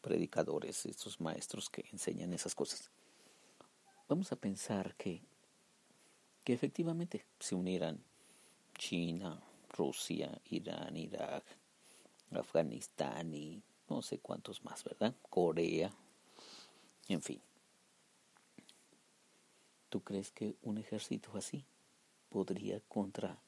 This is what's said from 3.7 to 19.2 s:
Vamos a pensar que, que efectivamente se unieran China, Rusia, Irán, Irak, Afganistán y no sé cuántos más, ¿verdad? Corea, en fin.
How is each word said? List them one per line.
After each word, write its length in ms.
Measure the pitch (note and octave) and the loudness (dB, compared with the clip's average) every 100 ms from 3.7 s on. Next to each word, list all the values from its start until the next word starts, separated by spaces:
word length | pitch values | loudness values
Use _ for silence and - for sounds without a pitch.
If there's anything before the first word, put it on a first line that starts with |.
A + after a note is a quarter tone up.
| _ - - - | _ -20 -20 2
Vamos 220 | D3+ F#3+ | 2 2
a 60 | - | -2
pensar 580 | G2+ G2 - G#2 F#2 | -2 -2 0 0 0
que, 260 | - - E2 - - - - - _ - - - - - - | -4 -4 -4 -10 -20 -20 -20 -20 _ -20 -20 -20 -20 -20 -6
que 80 | - | 2
efectivamente 760 | B2 C#3+ - E3+ E3 E3+ A2 - _ | 4 2 2 2 2 0 -4 -8 _
se 160 | - F#2 | -2 0
unieran 440 | F2+ F#2 E2 D2 - - - - - - - - | 2 2 2 0 -10 -20 -20 -20 -20 -20 -16 -6
China, 640 | - F2+ E2+ E2+ F#2+ D#2 - - - | -2 2 2 0 -2 -8 -12 -20 -12
Rusia, 680 | - D2 - - D#2+ D2 - - | 2 2 2 -2 -2 -2 -6 -4
Irán, 480 | F2 E2+ D#2+ D2+ D#2 | -4 -2 -6 -4 -4
Irak, 480 | D#2+ - - - - - - - - - - - - | -4 -2 -2 -4 -6 -20 -20 -20 -20 -20 -20 -20 -6
Afganistán 1040 | - - - D#2 A#1 - - C#2 D2 E2+ | -4 2 4 4 0 -8 -2 -2 0 -2
y 300 | - - E3+ - - - | -4 -6 -10 -14 -20 -4
no 120 | - | -2
sé 200 | - - | -2 -6
cuántos 440 | - - - - | -4 -6 -6 -10
más, 200 | - - | -10 -10
¿verdad? 280 | - - G#2+ B2 - | -8 2 2 2 2
Corea, 640 | - F2 D#2+ E2+ E2 E2 - - - - - - - - - - - - | 6 6 6 4 4 2 0 -20 -20 -20 -20 -16 -16 -18 -20 -20 -20 0
en 120 | F2+ | 0
fin. 200 | - - - - _ - _ - - - - - - - - - - - _ _ | 0 -8 -10 -20 _ -20 _ -20 -20 -20 -20 -20 -20 -20 -20 -20 -20 -20 _ _